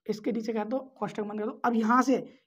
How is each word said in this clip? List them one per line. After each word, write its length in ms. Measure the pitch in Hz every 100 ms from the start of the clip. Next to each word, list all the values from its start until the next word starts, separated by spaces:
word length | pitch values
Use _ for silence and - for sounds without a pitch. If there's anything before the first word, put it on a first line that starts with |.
| -
इसके 260 | 214 -
नीचे 200 | 226 220
कर 120 | 220
दो, 140 | 214 262 - -
कोष्ठक 240 | 202 -
बंद 180 | 208 220
कर 60 | 214
दो। 140 | -
अब 100 | 247
यहाँ 280 | 226 220 247
से 140 | 262 254 - -